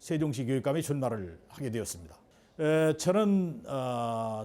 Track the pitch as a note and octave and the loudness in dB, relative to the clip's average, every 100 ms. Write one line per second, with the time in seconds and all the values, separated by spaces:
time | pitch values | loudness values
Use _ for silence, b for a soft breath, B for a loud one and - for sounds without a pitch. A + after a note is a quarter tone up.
0 | - D#3+ D3+ B2 A#2+ C3 C#3 D#3+ D3 C#3+ | -4 0 0 -2 -2 0 0 -2 -2 -2
1 | B2+ A2 F2+ D#2+ - - C3+ A2+ G2 F2 | -2 -4 -8 -12 -18 -8 -6 -4 -6 -8
2 | D#2+ - _ b b - D#3 D#3 D#3 D3+ | -14 -20 _ b b -2 2 4 4 2
3 | F3 G3 G#3 G3 F3 - - C3+ B2+ A#2+ | 2 4 4 4 2 -4 -6 -4 -2 -2
4 | A#2 A2+ A2+ G#2+ | -2 -2 -2 -6